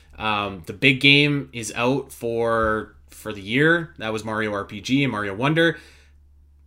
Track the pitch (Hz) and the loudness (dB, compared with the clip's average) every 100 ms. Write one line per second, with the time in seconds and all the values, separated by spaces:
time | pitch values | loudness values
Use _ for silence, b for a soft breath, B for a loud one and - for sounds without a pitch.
0 | B - 110 104 101 95 82 110 135 131 | B -8 -4 -2 -4 -8 -12 2 4 6
1 | 139 143 147 143 139 120 110 - 120 135 | 6 6 6 0 -4 -10 -8 -2 0 0
2 | - - 117 117 117 113 110 107 104 - | -4 -8 -6 -2 0 0 0 -2 -6 -16
3 | - - 110 101 95 123 156 170 160 - | -20 -16 -12 -10 -4 2 2 2 -2 -8
4 | 110 110 110 107 107 104 98 104 92 135 | -6 -6 -4 -4 -4 -4 -8 -10 -2 0
5 | 139 104 104 98 135 160 165 160 b b | 0 -2 -4 -2 0 2 2 0 b b
6 | b b _ - _ _ | b b _ -20 _ _